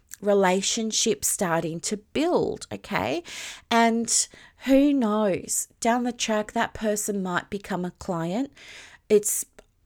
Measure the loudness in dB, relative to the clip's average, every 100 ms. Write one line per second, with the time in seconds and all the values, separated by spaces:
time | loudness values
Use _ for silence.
0 | _ -6 2 4 4 2 0 -2 -2 0
1 | 0 0 -2 -2 0 0 -2 -6 -6 -6
2 | -4 -2 2 2 0 -4 -10 -12 -6 -4
3 | -2 -4 -8 -12 -14 -16 0 4 4 2
4 | 0 0 -2 -8 -20 _ 4 6 6 4
5 | 2 2 2 0 -2 -6 -6 _ 0 2
6 | 0 -2 -2 -2 -2 -2 -4 -2 -2 -2
7 | -2 -4 -2 -4 -4 -8 -6 -6 -6 -8
8 | -6 -4 -2 -4 -4 -8 -20 -20 -20 -16
9 | 2 2 2 -4 -6 -14 -20 _